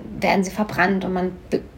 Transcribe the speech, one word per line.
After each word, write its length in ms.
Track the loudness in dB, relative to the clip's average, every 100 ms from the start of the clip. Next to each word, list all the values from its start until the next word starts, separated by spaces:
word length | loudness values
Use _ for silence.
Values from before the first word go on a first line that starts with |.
| -6 -2
werden 240 | 2 4
sie 80 | 2
verbrannt 540 | 0 -2 2 2 2 0
und 80 |
man 180 | 0 -2 -4 -4
be-, 120 | -4 -4